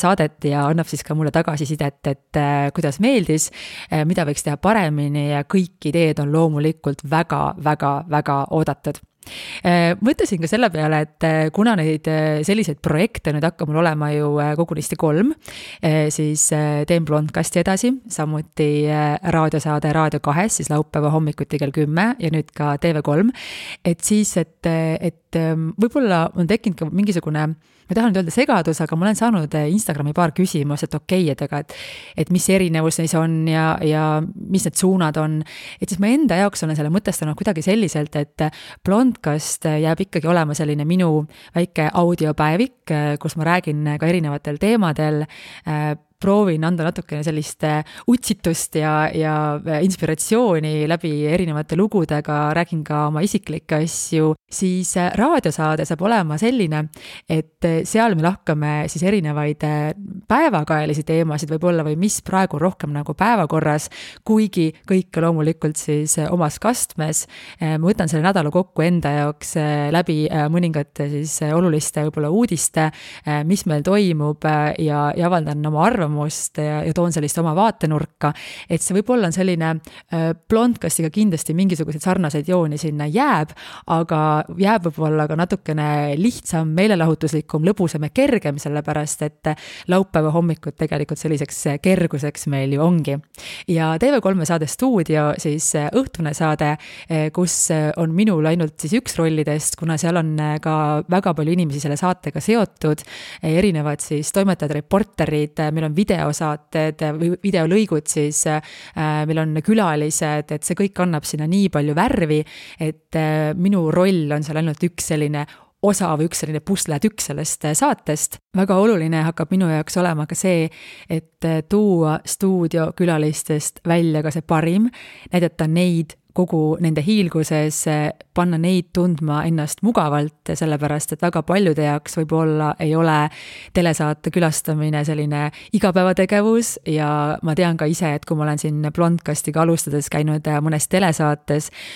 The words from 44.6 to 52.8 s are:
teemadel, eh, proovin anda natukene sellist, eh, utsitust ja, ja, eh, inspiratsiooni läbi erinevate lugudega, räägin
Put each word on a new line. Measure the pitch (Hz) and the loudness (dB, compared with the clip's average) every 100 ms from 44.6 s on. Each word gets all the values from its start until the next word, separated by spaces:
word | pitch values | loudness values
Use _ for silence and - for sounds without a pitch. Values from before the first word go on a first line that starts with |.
teemadel, | 202 233 180 151 151 151 151 - - - - | 2 2 2 0 0 0 -4 -8 -20 -14 -6
eh, | 151 151 147 - _ | -2 -2 -4 -10 _
proovin | 190 202 202 156 160 | 2 4 4 2 0
anda | 175 | 0
natukene | 160 - - 151 | -2 -4 -6 -6
sellist, | 151 156 151 - | -2 -4 -6 -4
eh, | 156 151 151 - - | -2 -2 -4 -6 0
utsitust | 240 - 208 170 165 - 160 | 0 0 -2 0 -2 -2 -2
ja, | 151 151 156 165 | 0 2 0 0
ja, | 156 151 151 147 | 0 0 -2 -2
eh, | 160 151 190 | -2 0 0
inspiratsiooni | 180 160 160 - 220 240 165 151 151 151 | 0 -2 -2 0 2 2 2 0 -2 0
läbi | 165 165 147 151 | 0 -2 -2 0
erinevate | 175 175 151 151 160 | 0 0 -4 -2 0
lugudega, | 214 208 156 147 151 147 147 160 | 2 2 0 -2 -2 -2 0 0
räägin | 170 160 | -2 -4